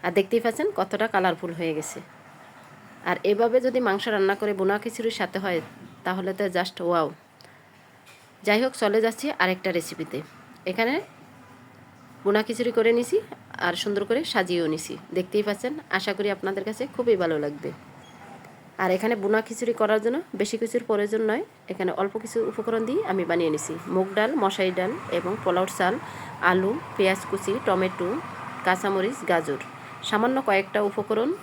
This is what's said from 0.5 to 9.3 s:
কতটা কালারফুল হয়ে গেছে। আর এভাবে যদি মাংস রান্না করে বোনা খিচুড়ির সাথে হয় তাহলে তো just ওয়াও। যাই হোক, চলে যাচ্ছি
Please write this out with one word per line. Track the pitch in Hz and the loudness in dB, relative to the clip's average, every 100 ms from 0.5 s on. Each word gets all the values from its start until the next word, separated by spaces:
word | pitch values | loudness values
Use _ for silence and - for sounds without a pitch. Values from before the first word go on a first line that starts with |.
| 226 359 392 | 0 -2 0
কতটা | 190 202 220 | -2 0 0
কালারফুল | 202 185 165 175 170 | 2 2 0 -4 -4
হয়ে | 165 156 | -2 -2
গেছে। | 151 - - - - - - - - - - - - | -4 -10 -16 -20 -20 -20 -20 -20 -20 -20 -20 -10 -4
আর | 175 - | 0 2
এভাবে | 208 233 247 254 | 4 4 4 4
যদি | 254 240 | 2 2
মাংস | 196 233 | 2 0
রান্না | 214 196 196 | 2 2 2
করে | 208 196 | 0 0
বোনা | 190 208 | 2 2
খিচুড়ির | 226 220 226 226 | -2 -4 -4 -2
সাথে | 185 190 | -4 -2
হয় | 190 175 - - - - - | -2 -2 -4 -16 -20 -10 -4
তাহলে | 185 190 | -4 -4
তো | 190 202 180 | -2 0 0
just | 180 - 175 | 0 -2 0
ওয়াও। | 175 151 160 - - - - - - - - - - - - | 2 2 -4 -20 -20 -20 -20 -20 -20 -20 -20 -20 -20 -20 -8
যাই | - 214 | 2 2
হোক, | 262 - | 2 2
চলে | 214 214 226 | 2 4 2
যাচ্ছি | 233 285 | 0 -6